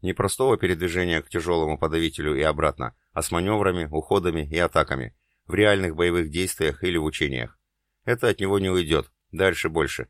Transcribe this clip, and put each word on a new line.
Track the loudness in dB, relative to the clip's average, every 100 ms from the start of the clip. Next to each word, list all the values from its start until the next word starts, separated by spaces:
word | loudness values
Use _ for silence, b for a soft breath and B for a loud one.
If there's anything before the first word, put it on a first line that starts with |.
Не | -4
простого | -2 -2 0 2 2
передвижения | 2 0 -2 -2 0 -2
к | -2
тяжёлому | -6 0 0 0 0
подавителю | -2 0 -2 -2 -2 0
и |
обратно, | 0 2 0 -2 -8 -10 _
а | -8
с | -2
манёврами, | -2 0 2 2 0 -2
уходами | -4 0 0 2 -2 -2
и | 0
атаками, | 2 2 0 -2 -8 _ _ _ _
в |
реальных | 2 4 4 0 0
боевых | 2 2 0
действиях | -2 -4 0 -2 0
или | -2 0
в |
учениях. | -2 -2 -4 -4 -8 _ _ _ _ _ -4
Это | 0 2
от | 2
него | 2 0
не | 2
уйдёт, | 0 2 0 -2 _ _
дальше | 0 2 2 -2
больше. | -2 -2 -4 -12